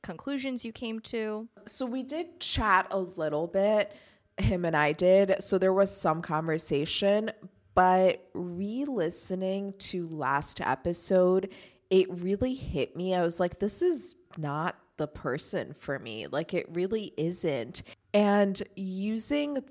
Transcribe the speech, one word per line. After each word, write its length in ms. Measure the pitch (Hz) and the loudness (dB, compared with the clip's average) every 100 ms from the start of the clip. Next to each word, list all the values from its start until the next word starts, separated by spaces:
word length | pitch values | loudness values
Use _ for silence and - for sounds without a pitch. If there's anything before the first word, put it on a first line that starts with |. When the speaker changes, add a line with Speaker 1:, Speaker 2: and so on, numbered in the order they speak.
Speaker 1:
conclusions 600 | - 165 - 277 269 254 233 | -14 -12 -6 -6 -4 -6 -8
you 60 | |
came 280 | - 226 220 | -10 -8 -8
to? 460 | - 233 214 214 226 _ - | -8 -6 -4 -6 -10 _ -8
Speaker 2:
So 180 | - 262 | -4 -4
we 160 | 262 | -4
did 360 | 262 302 339 - | -6 -6 -8 -6
chat 460 | - - 220 190 - | -4 0 4 4 4
a 80 | 196 | -2
little 480 | 180 180 156 151 170 | -4 -4 -2 -2 -2
bit, 440 | 190 202 214 202 - - _ _ - | 2 4 4 0 -4 -20 _ _ -2
him 280 | 190 180 170 | 0 2 2
and 120 | 160 | 2
I 140 | 147 | 2
did. 460 | 160 180 190 196 190 | 4 6 6 6 2
So 180 | - 190 | 2 2
there 160 | 190 | 4
was 220 | 190 196 - | 4 2 2
some 260 | 170 160 | 0 0
conversation, 1120 | 170 156 160 160 - 143 160 - 196 208 220 - 190 _ _ | -2 -2 0 -2 0 0 0 0 2 2 0 -8 -16 _ _
but 560 | - 185 185 185 - - - | 4 6 6 4 2 -4 -10
re-listening 1400 | 175 175 202 240 285 247 165 180 - 185 190 196 196 196 | -8 -6 -6 -6 -4 -2 -2 0 -2 -2 -2 -4 -6 -6
to 260 | - 185 165 | -6 -4 -6
last 540 | 156 131 143 151 - | -4 0 0 -2 -4
episode, 880 | - 135 170 175 - 185 180 185 190 - - _ - | -2 -2 -2 -2 2 4 6 4 0 -6 -20 _ 2
it 180 | 190 185 180 | 4 4 0
really 320 | 180 202 254 | -4 -2 -2
hit 420 | 262 - 156 127 - | -4 -4 -2 -2 -4
me. 200 | 185 180 | -2 0
I 80 | |
was 160 | 170 170 | 0 0
like, 180 | 180 - | -2 0
"This 220 | 208 - | -2 0
is 340 | 359 294 - - _ - | 0 0 -4 -12 _ -8
not 380 | 147 147 170 - _ - | -6 -4 -4 -6 _ -6
the 100 | 151 | -6
person 680 | - 139 139 - 185 104 | -6 -4 -4 -4 -4 -6
for 240 | 147 - 139 | -10 -8 -8
me." 280 | 117 107 73 | -8 -10 -6
Like, 260 | 139 165 | -6 -4
it 140 | 180 - | -4 -4
really 420 | 165 185 220 196 - | -4 -2 -4 -6 -4
isn't. 640 | 160 180 170 135 113 - - - _ | -2 -2 -2 -2 -4 -8 -12 -18 _
And 480 | 208 208 202 202 190 202 - | 2 4 4 2 0 -6 -8
using 760 | 190 185 202 220 220 294 294 277 269 | -8 -6 -4 -4 -2 -2 -2 -4 -2